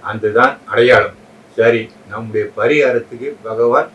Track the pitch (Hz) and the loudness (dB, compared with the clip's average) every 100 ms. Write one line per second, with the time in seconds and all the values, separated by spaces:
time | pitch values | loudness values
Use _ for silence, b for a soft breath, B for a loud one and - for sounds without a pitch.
0 | - 110 107 110 127 - - 110 123 - | -10 -4 -2 2 0 -2 -6 0 4 4
1 | - - - - - - 113 113 110 - | 2 -8 -20 -20 -16 0 2 2 -4 -16
2 | - 110 113 107 101 - 117 151 131 120 | -16 -14 -6 -6 -6 -4 0 2 2 0
3 | 117 120 135 147 110 110 120 127 233 | -6 -12 -12 -12 -10 -2 2 2 -2